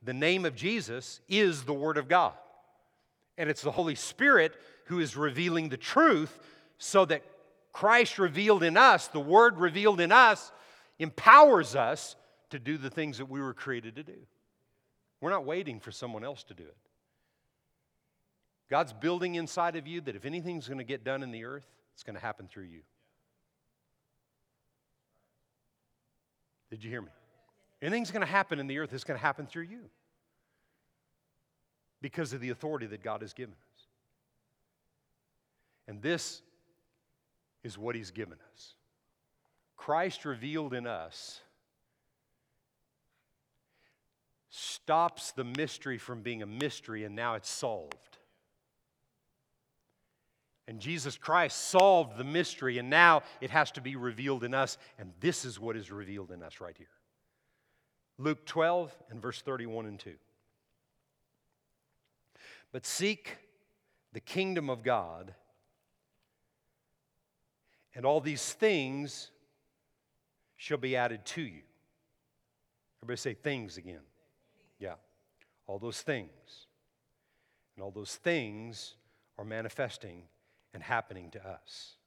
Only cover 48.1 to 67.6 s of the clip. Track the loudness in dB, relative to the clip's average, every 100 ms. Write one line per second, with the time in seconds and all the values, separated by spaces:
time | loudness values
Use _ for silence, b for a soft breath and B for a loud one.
48.1 | -20 _ _ _ _ _ _ _ _ _
49.1 | _ _ _ _ _ _ _ _ _ _
50.1 | _ _ _ _ _ -16 -12 -8 -8 -8
51.1 | -10 0 2 2 -2 0 6 8 6 2
52.1 | -6 -6 -4 -4 -4 -6 -6 2 8 8
53.1 | 8 B B -4 0 0 -4 -10 -8 -8
54.1 | -6 -4 -4 -2 -2 -2 -4 B B -18
55.1 | -6 -4 -4 -8 -10 -10 -10 -10 -14 -12
56.1 | -12 -12 -16 -18 -16 -18 -18 -20 _ _
57.1 | _ _ _ _ _ _ _ _ _ _
58.1 | _ -4 -4 -6 0 0 0 -4 -12 -20
59.1 | -12 -12 -12 -10 -10 -8 -10 -10 -14 -18
60.1 | -20 _ _ _ _ _ _ _ _ _
61.1 | _ _ _ _ _ _ _ _ _ _
62.1 | _ _ B B B B -14 -10 -4 -2
63.1 | -4 -10 -20 _ _ _ _ _ _ _
64.1 | -18 -10 -4 -2 -4 -4 -4 0 -2 -2
65.1 | -12 -18 -20 _ _ _ _ _ _ _
66.1 | _ _ _ _ _ _ _ _ _ _
67.1 | _ _ _ _ _